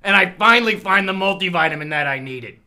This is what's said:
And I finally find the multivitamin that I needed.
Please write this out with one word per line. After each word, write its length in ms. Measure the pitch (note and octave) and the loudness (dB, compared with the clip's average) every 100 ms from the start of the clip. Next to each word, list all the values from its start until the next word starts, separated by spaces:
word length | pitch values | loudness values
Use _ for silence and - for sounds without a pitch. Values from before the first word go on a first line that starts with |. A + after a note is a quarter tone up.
And 120 | G3 G3 | 2 2
I 140 | F#3 - | 2 2
finally 380 | G#3+ A#3 A3+ G#3 | 4 4 2 -4
find 320 | G3 G3 F#3+ | 0 0 0
the 40 | |
multivitamin 760 | F#3+ F#3+ F#3+ F#3 F3 D#3+ D3+ D3+ | -2 -2 -2 -4 0 0 -2 -6
that 160 | D3+ C#3+ | -4 -4
I 120 | C3+ | -4
needed. 400 | C3 B2+ A2+ - | -8 -12 -14 -20